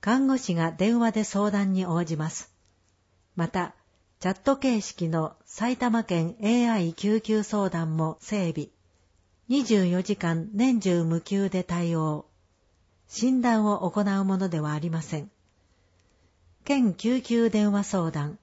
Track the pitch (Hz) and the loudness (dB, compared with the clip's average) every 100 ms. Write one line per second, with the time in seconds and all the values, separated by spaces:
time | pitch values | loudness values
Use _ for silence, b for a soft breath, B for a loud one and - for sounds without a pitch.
0 | - 254 269 262 - 170 165 160 196 233 | 0 2 2 0 0 0 -2 0 0 2
1 | 233 220 208 196 208 202 196 185 180 165 | 2 0 -2 0 0 0 0 0 0 0
2 | 165 160 156 - - _ _ _ _ _ | 0 -2 -4 -8 -16 _ _ _ _ _
3 | _ _ _ - 165 190 175 - _ _ | _ _ _ -4 -4 -2 -6 -10 _ _
4 | _ _ - 190 - 269 269 226 - - | _ _ -4 -2 0 2 2 0 -2 -6
5 | 170 165 156 - _ - 226 247 247 226 | -2 -2 -2 -8 _ -4 -4 0 0 0
6 | 220 170 165 - 208 240 240 226 170 165 | 0 0 -2 -2 0 2 2 2 0 -2
7 | 202 214 214 214 208 208 190 175 160 160 | 0 0 2 -2 0 -2 -2 -2 -2 0
8 | 160 - - 208 175 156 143 _ _ _ | -2 -4 -6 -2 -2 -4 -8 _ _ _
9 | _ _ _ _ - 269 240 214 180 180 | _ _ _ _ -2 0 4 4 4 2
10 | 185 202 170 165 180 202 254 240 190 175 | 0 -2 0 -2 -4 0 2 2 2 2
11 | 165 165 - 196 196 185 175 175 170 165 | 2 0 -2 -2 0 -2 -4 -2 0 0
12 | 156 151 - _ _ _ _ _ _ _ | -2 -4 -8 _ _ _ _ _ _ _
13 | _ - 247 262 240 220 214 208 180 208 | _ -2 0 2 4 4 2 2 0 0
14 | 202 196 190 190 190 170 151 151 170 165 | 0 0 0 0 0 -2 -2 -2 -2 -4
15 | 151 156 139 _ _ _ _ _ _ _ | -4 -8 -10 _ _ _ _ _ _ _
16 | _ _ _ _ _ _ - 277 233 175 | _ _ _ _ _ _ -2 2 2 2
17 | 220 254 247 233 226 214 208 202 196 190 | 0 0 0 2 2 2 2 0 0 -2
18 | 165 151 147 202 | -2 -4 -6 -8